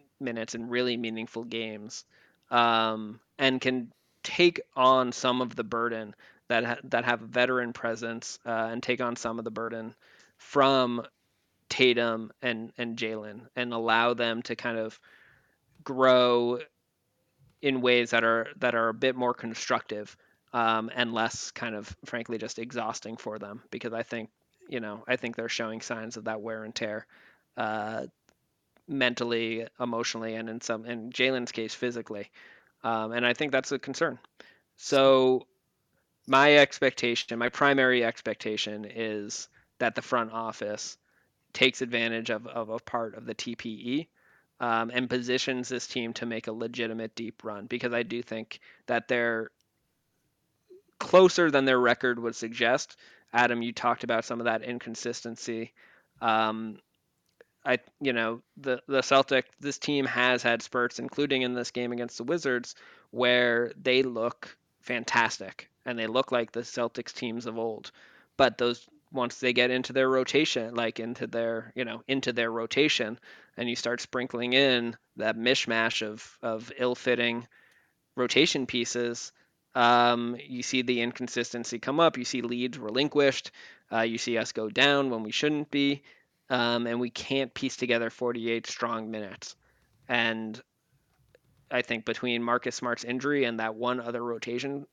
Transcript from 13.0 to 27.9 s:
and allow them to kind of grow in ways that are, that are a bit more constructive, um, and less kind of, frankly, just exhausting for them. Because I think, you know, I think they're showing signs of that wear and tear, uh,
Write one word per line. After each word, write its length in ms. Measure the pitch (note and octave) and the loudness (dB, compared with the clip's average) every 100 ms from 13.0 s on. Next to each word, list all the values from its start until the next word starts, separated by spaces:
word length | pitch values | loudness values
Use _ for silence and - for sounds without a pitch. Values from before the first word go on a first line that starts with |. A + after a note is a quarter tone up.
| A2 A2 G#2+ G#2+ - B2+ | -4 -6 -10 -14 -10 -6
and 160 | A#2+ | -4
allow 420 | A#2 A2+ A2+ A#2+ | -2 2 4 4
them 280 | A#2+ A#2 A#2 | 2 0 -2
to 140 | - A#2 | -4 -6
kind 220 | B2 A2+ | -4 -4
of 200 | A2 - - - _ _ _ _ _ _ | -6 -10 -20 -20 _ _ _ _ _ _
grow 760 | - C3 C3 B2+ B2 A#2+ A#2+ B2 - _ _ _ _ _ _ _ _ _ | -6 4 8 8 8 4 2 -2 -8 _ _ _ _ _ _ _ _ _
in 180 | C#3+ C3 | 0 2
ways 300 | B2 B2 A#2 | 4 4 4
that 140 | A#2 | 4
are, 240 | A2+ A2+ A2+ - | 4 2 -2 -2
that 160 | B2 | 0
are 140 | A#2 A2+ | 2 0
a 60 | |
bit 220 | A#2 C3 B2+ | 2 0 2
more 180 | B2 | 0
constructive, 840 | A#2+ A#2 A2 - A#2+ - G#2+ G#2 - _ _ _ | -2 -6 -6 -2 -2 -2 -10 -10 -18 _ _ _
um, 380 | B2 A2+ A2+ A2+ | 0 2 2 0
and 180 | B2 A#2 | -2 0
less 380 | A2+ A2+ - - | 0 -2 -2 -10
kind 240 | - A#2 | -8 -8
of, 200 | G#2+ G2+ - | -8 -10 -16
frankly, 340 | - A#2+ A2+ A2+ | -10 -8 -6 -6
just 200 | A2 - | -8 -10
exhausting 580 | A#2 A#2+ A2 - A2+ A2+ | -8 -6 -6 -6 -10 -10
for 220 | A#2 G#2+ | -10 -10
them. 240 | G#2 A#2 - | -12 -16 -14
Because 220 | A2+ A#2+ | -10 -6
I 100 | A#2 | -6
think, 280 | - A#2 A2 _ _ _ - | -6 -8 -10 _ _ _ -12
you 120 | B2+ | -10
know, 240 | G#2+ G#2+ A#2+ | -8 -8 -4
I 80 | B2+ | -2
think 200 | A#2+ A2+ | -4 -6
they're 120 | A#2 | -6
showing 320 | - A2+ A2+ | -4 -4 -6
signs 360 | - A2+ A2 A2+ | -8 -8 -10 -8
of 80 | |
that 160 | G#2+ A2 | -6 -6
wear 240 | A2+ A2 | -6 -8
and 100 | A2 | -8
tear, 320 | - G#2+ G#2+ - - - _ _ - | -6 -6 -6 -10 -20 -20 _ _ -6
uh, 500 | A2 A2 G#2+ | -4 -2 -4